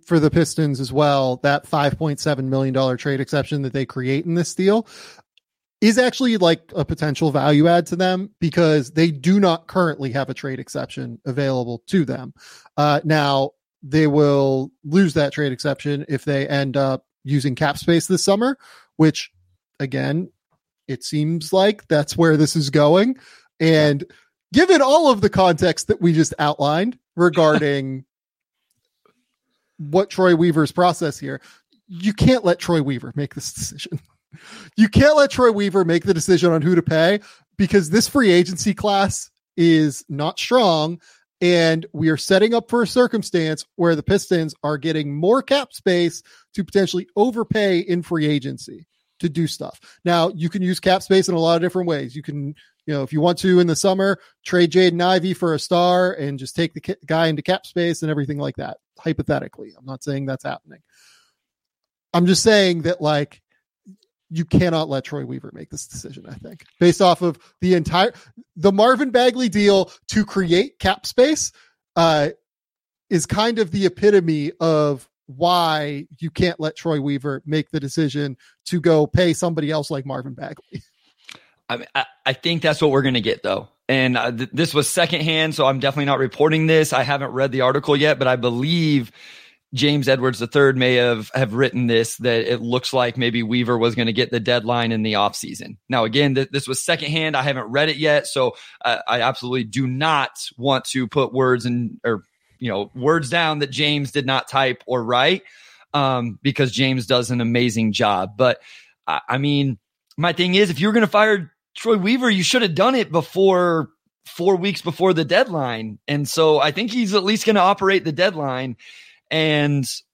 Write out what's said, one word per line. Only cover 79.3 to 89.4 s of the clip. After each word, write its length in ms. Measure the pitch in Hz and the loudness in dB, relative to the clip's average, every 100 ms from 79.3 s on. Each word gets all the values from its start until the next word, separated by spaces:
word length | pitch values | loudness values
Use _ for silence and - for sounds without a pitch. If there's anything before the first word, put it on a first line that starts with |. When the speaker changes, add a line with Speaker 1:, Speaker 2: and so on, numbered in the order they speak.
Speaker 1:
somebody 360 | 160 175 165 147 | 0 -2 -4 -4
else 220 | 156 143 | -6 -6
like 140 | 143 135 | -8 -8
Marvin 280 | 131 127 | -10 -12
Bagley. 480 | 123 139 - _ - - _ _ _ - - _ _ - | -14 -14 -16 _ -20 -20 _ _ _ -20 -20 _ _ -10
Speaker 2:
I 80 | 120 | -10
mean, 100 | - | -6
I, 120 | 143 - _ - | -6 -6 _ -4
I 80 | |
think 280 | 131 170 170 | -4 -4 -2
that's 200 | 160 147 | 0 2
what 100 | 156 | 2
we're 120 | 135 | 2
gonna 180 | 135 123 | 2 0
get, 220 | 107 98 | -2 -4
though. 240 | 98 95 - _ - | -4 -6 -6 _ -2
And, 280 | 135 131 123 | 0 2 0
uh, 140 | 120 | -2
th-, 180 | 117 127 | -4 -6
this 220 | 123 165 | -2 -2
was 160 | 143 139 | 0 0
secondhand, 640 | - 170 165 156 160 160 151 | 0 0 0 -2 0 -2 0
so 100 | 135 | 0
I'm 140 | 135 | 0
definitely 260 | 139 135 139 | -2 -2 -2
not 140 | 135 | 0
reporting 480 | 131 - 151 160 156 | -2 0 0 2 2
this. 240 | 160 156 | 2 2
I 120 | 131 | 0
haven't 280 | 135 139 135 | -2 -2 -4
read 220 | 127 135 | -4 -2
the 80 | 127 | 0
article 340 | 127 139 147 143 | 0 0 0 2
yet, 240 | 151 131 | 2 2
but 80 | 131 | 0
I 80 | 127 | 0
believe 760 | 123 120 143 170 156 143 113 - - - | 0 -2 -2 0 2 0 -2 -10 -20 -20